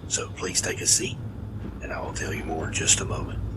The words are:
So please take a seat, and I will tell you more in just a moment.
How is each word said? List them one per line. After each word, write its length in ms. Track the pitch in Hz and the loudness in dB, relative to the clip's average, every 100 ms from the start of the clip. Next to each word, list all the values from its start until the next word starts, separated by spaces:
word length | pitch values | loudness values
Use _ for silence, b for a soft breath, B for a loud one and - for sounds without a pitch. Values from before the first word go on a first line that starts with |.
| - | -2
So 200 | - - | -2 -2
please 300 | - - - | -4 0 0
take 200 | - - | 0 0
a 60 | - | 4
seat, 300 | - - - - - - - - - | 4 4 -2 -6 -6 -6 -6 -6 -6
and 100 | - | -6
I 80 | - | -4
will 120 | - | -4
tell 200 | - - | -4 -2
you 120 | - | -2
more 240 | - - - | -2 -2 0
in 40 | |
just 280 | - - - | 0 6 6
a 40 | |
moment. 360 | - - - - - | 6 -2 -2 -2 -2